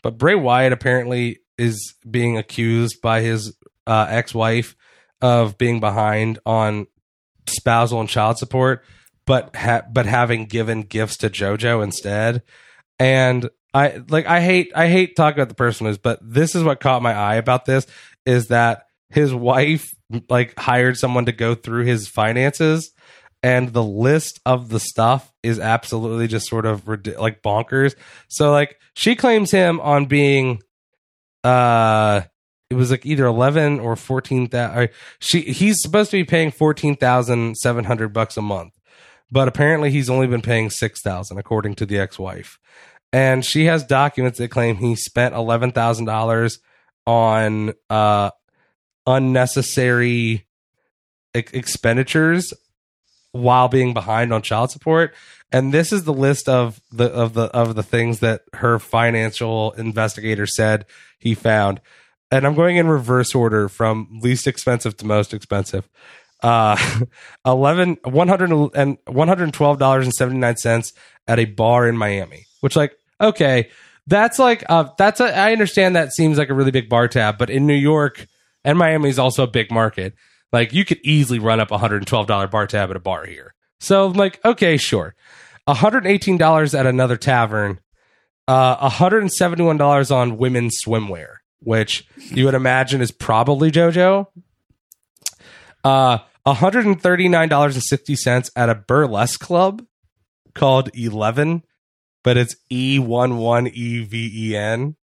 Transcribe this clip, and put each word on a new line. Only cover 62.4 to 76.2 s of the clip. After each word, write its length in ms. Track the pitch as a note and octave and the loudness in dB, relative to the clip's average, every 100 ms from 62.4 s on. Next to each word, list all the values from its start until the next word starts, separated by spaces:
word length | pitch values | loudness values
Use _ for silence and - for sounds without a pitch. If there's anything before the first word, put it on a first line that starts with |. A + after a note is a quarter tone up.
| C#3 | 0
I'm 80 | |
going 220 | D3+ F3 F3 | 2 2 2
in 120 | E3 | 2
reverse 460 | D3+ A#2+ B2+ B2+ | 0 2 0 2
order 340 | C3 A#2 G#2+ G2+ | 0 2 0 -2
from 400 | - A2+ A2 G#2 A2 | -2 -2 -2 -8 -4
least 240 | A#2+ B2 - | -2 0 -2
expensive 500 | - - A#2+ A2+ G2+ | -4 -2 -2 -4 -8
to 80 | G#2+ | -2
most 280 | G#2+ G#2 | 0 -2
expensive. 540 | G#2+ - G2+ G2 G2 - _ - - _ _ | -8 -6 -6 -4 -8 -10 _ -20 -20 _ _
Uh, 340 | A#2 A#2 G#2+ G#2 F#2+ G#2+ B2 _ | 0 2 2 2 -2 -4 -6 _
<laughs> 280 | - - C3 | -20 -6 0
eleven, 520 | C3 C#3 E3+ F3+ E3 | 2 2 2 0 -2
one 240 | B2+ C3+ F3 | -2 0 2
hundred 220 | F#3+ F3+ D#3 D3 | 2 2 2 0
and 240 | - C#3 C#3 - | 0 -2 -4 -6
one 220 | C3 E3 | 0 2
hundred 240 | F#3 E3 | 2 -2
twelve 260 | - D3 C#3+ | 0 2 2
dollars 280 | C3+ C3+ B2+ | 2 2 0
and 80 | |
seventy-nine 420 | - B2+ C3 B2 A2+ | -2 -2 0 -2 -2
cents 360 | A#2 A#2 A#2+ _ - _ - | 0 -2 -2 _ -20 _ -2
at 100 | A#2 | 0
a 60 | |
bar 420 | A2+ G2+ A2 A#2+ A#2+ | 0 0 2 4 2
in 80 | A#2 | 0
Miami, 500 | G#2 G2+ F2+ C#2+ _ _ | -2 -4 -8 -14 _ _
which, 140 | C#3 | -2
like, 220 | E3 C#3+ _ _ _ | 0 -2 _ _ _
okay, 480 | G#3+ - C#3+ B2+ A2+ - _ _ - | 0 2 2 2 -2 -10 _ _ 0
that's 320 | G3 A#3 - | 2 2 4
like, 260 | B3 A#3 - | 2 2 2
uh, 200 | E3 D3+ - | 2 0 2
that's 220 | G3+ G#3+ | 2 4
a, 160 | B3 E3+ | 0 2
I 160 | G3+ | 2
understand 420 | A3+ G#3 - F#3 F3+ | 2 0 2 2 2
that 160 | D3 | -2
seems 260 | - | 0